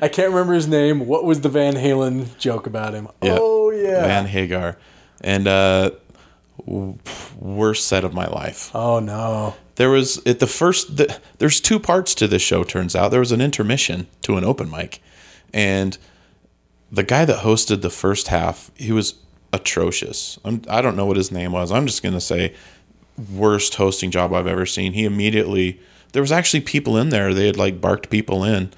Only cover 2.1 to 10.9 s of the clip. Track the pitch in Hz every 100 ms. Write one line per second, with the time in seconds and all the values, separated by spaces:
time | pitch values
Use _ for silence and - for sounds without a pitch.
2.1 | 127 123 - 131 113 117 110 107 107 107
3.1 | - - 220 226 220 214 214 196 185 160
4.1 | 98 98 98 90 90 87 87 - - _
5.1 | - - 98 98 98 98 95 95 - _
6.1 | - - _ _ - - 98 95 104 -
7.1 | - - - 95 101 107 107 - 95 92
8.1 | 85 85 - - - - 113 120 117 107
9.1 | 104 113 110 107 - - - 127 135 131
10.1 | - 120 123 - - 175 180 -